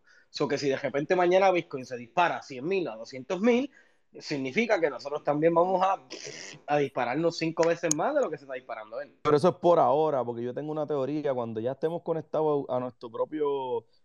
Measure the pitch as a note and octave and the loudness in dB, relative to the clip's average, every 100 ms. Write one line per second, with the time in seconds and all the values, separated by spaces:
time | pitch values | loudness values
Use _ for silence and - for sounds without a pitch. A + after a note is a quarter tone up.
0 | _ _ _ - C#3 C#3 C#3 C3 C3 C#3 | _ _ _ -4 -2 0 0 -2 -2 -2
1 | D3+ F3+ F3 F#3 G3 F3+ - C#3 B2 A#2+ | 0 2 4 6 6 4 -2 -10 -10 -12
2 | A#2+ F3 E3+ B2 - B2+ D3+ G3 C#3+ A2 | -4 0 2 0 -8 -10 -4 -2 -4 -8
3 | A#2 C3 B2+ F3+ A3+ A#3+ C#4+ - _ _ | -12 -14 -6 0 4 2 0 -10 _ _
4 | _ - - D3 C3 E3+ A#3 G3+ D#3+ B2 | _ -18 -6 -4 -2 -2 0 2 0 -2
5 | C#3 D3 - D3 E3 E3+ F3+ F#3+ F#3+ F#3+ | -8 -4 -2 2 4 4 2 2 2 0
6 | - - E3+ D#3+ - D3 - D3 C#3 C#3 | -6 -14 -14 -14 -16 -16 -2 0 0 -2
7 | A#2+ C#3 E3 - E3 D#3+ E3 E3 E3+ D#3 | -2 0 -2 0 -4 2 2 2 0 0
8 | G#3+ D4 G#3 D3+ C#3 C3 B2+ A2+ G#2+ A#2+ | 0 0 -2 -4 -10 -12 -10 -12 -10 -12
9 | C#3+ _ D3+ D3 E3+ B2+ F3 E3 B2+ C#3+ | -12 _ 2 4 4 4 6 6 6 4
10 | D#3 C3+ A#2+ A#2 A#2+ B2+ D3+ D#3 D3 D3 | 2 0 -2 -4 -6 -6 -6 -4 -2 -2
11 | C3 D3+ C#3+ B2 A#2 A2 A#2+ C3+ D#3+ E3+ | -2 -2 -2 -2 -2 -4 -4 -2 -4 -4
12 | E3+ D#3+ D#3 D3 D#3 D3 C3+ B2+ B2+ - | -4 -6 -4 -2 0 0 0 -4 -4 -8
13 | A#2+ A#2 C3 D3+ C#3+ C#3 B2+ A#2 - _ | -12 -4 -4 -2 -2 -2 -4 -6 -8 _